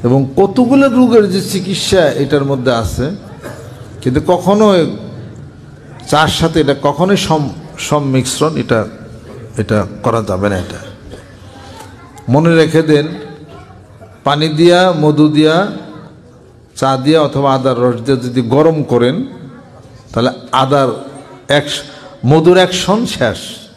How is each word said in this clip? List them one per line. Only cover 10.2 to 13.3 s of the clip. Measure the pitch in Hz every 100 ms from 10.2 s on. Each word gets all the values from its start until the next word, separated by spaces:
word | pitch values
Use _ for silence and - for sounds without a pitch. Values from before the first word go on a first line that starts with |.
| 101
যাবে | 95 101
না। | 95
এটা | 85 87 - - - - - - - - - - - - - - -
মনে | 135 165 165
রেখে | 156 160
দেন, | 156 151 151 170 -